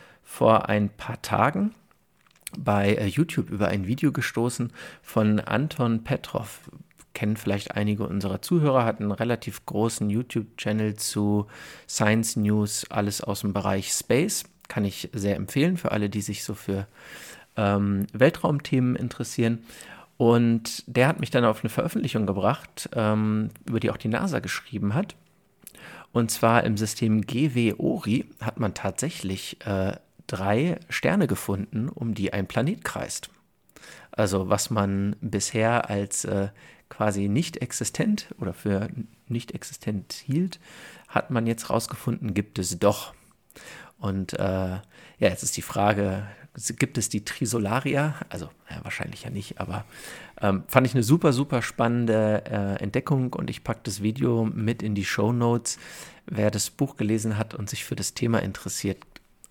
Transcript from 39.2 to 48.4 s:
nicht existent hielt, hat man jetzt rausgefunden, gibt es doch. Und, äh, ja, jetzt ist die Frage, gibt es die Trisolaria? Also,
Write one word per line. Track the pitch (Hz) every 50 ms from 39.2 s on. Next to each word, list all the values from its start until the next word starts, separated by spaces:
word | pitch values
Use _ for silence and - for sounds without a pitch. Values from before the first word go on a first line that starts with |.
| _ -
nicht | 120 123 - - -
existent | - - - - - - - 104 98 87 - -
hielt, | - - - 135 160 185 185 - - - - - - - - - - - -
hat | - - - -
man | 135 120 117 113
jetzt | 113 113 - -
rausgefunden, | - 117 - - 120 - - 123 117 - - 107 -
gibt | - 101 - - -
es | 92 90 92 85
doch. | - 101 104 - - - - - _ _ _ _ _ _ - - - - - - - - - _
Und, | - 101 95 98 95 - 101
äh, | 98 98
ja, | 95 92 95 95 92 92 104 - _ - - - - - -
jetzt | 104 95 90 - -
ist | - - -
die |
Frage, | - - - - 101 104 104 101 101 98 95 101 104 101 - - - - - - - - 110 -
gibt | 143 123 - 127
es | 107 -
die | - 104 104
Trisolaria? | - - - 127 107 113 117 104 98 113 131 135 143 139 139 147 156 147 - - -
Also, | - -